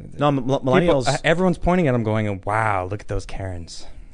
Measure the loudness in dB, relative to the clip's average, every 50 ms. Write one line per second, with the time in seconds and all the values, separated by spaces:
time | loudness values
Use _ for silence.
0 | -12 -12 -4 0 2 2 2 2 2 0 0 0 2 4 4 4 6 4 4 4
1 | 2 0 0 0 2 2 2 4 2 2 2 2 2 2 2 4 2 2 2 2
2 | 0 0 0 0 0 -2 -4 -4 -4 -2 0 0 2 0 0 0 -2 -4 -6 -8
3 | -6 -6 -4 -4 -4 -6 -6 -6 -6 -6 -6 -8 -10 -10 -12 -12 -10 -10 -12 -14
4 | -14 -10